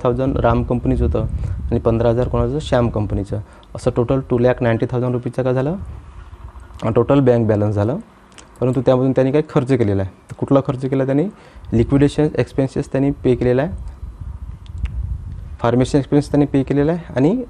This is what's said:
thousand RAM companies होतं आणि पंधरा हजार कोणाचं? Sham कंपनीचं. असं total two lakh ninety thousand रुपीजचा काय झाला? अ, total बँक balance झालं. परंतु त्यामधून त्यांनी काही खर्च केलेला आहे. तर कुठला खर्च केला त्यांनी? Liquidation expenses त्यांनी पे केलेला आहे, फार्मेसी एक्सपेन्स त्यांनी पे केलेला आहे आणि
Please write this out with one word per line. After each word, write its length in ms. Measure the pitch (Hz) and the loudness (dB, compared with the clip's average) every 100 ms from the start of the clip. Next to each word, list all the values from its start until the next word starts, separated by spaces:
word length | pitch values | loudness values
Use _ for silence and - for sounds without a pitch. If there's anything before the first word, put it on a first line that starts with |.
thousand 340 | 123 123 135 127 | 2 0 0 2
RAM 260 | 117 120 | 2 2
companies 380 | 117 123 131 120 | 0 0 0 0
होतं 240 | 117 113 113 - - - - | 0 0 -2 -4 -4 -4 -2
आणि 80 | 117 | 0
पंधरा 300 | 117 113 117 | 2 2 2
हजार 180 | 117 123 | 2 0
कोणाचं? 320 | 120 120 147 | 0 0 -2
Sham 280 | - 127 117 | 0 2 2
कंपनीचं. 500 | 110 101 101 95 107 - - - - | 0 -2 -4 -4 -8 -10 -18 -18 -6
असं 160 | 131 123 | -2 0
total 240 | 120 135 131 | 0 0 0
two 80 | 123 | 2
lakh 260 | 127 123 | 2 2
ninety 220 | 117 113 123 | 0 0 -2
thousand 200 | 123 123 | -2 -2
रुपीजचा 320 | 123 123 127 | -2 -4 -4
काय 100 | 127 | -2
झाला? 200 | 127 139 190 - - - - - - - - - - | 0 -2 -4 -10 -16 -18 -20 -20 -20 -20 -20 -20 -8
अ, 60 | 110 | 0
total 300 | 113 117 143 | 2 4 4
बँक 280 | 123 120 107 | 4 4 4
balance 280 | 104 104 101 | 2 2 0
झालं. 220 | 107 180 - - - - - - | 0 -2 -8 -20 -20 -20 -18 -4
परंतु 200 | 123 131 | -2 0
त्यामधून 300 | 127 127 135 | 2 4 2
त्यांनी 200 | 131 131 | 2 2
काही 120 | 151 156 | 2 0
खर्च 220 | 151 123 | 0 2
केलेला 300 | 127 104 98 | 2 2 0
आहे. 100 | 92 - - | -2 -8 -16
तर 40 | |
कुठला 260 | - 123 139 139 | -6 2 2 2
खर्च 180 | 131 135 | -4 -2
केला 200 | 135 131 | -2 0
त्यांनी? 200 | 139 190 - - - - | 0 -2 -6 -20 -20 -2
Liquidation 540 | 113 117 139 143 - 151 - | 0 2 4 4 2 0 0
expenses 540 | 123 - 135 139 143 | -2 -2 -2 -4 -4
त्यांनी 200 | 135 139 | 0 0
पे 240 | 139 131 120 | 0 0 2
केलेला 260 | 123 123 | 2 2
आहे, 100 | 165 - - - - - - - - - - - - - - - - - - - | 0 -6 -12 -14 -14 -12 -14 -12 -14 -16 -14 -8 -6 -6 -6 -8 -10 -14 -14 -2
फार्मेसी 380 | 117 123 127 147 | 0 2 2 0
एक्सपेन्स 340 | 127 147 143 | 2 0 2
त्यांनी 140 | 147 139 | 2 2
पे 180 | 139 | 0
केलेला 280 | 131 143 147 | 0 0 0
आहे 220 | 170 - 123 | -2 -4 0
आणि 280 | 147 254 | 2 2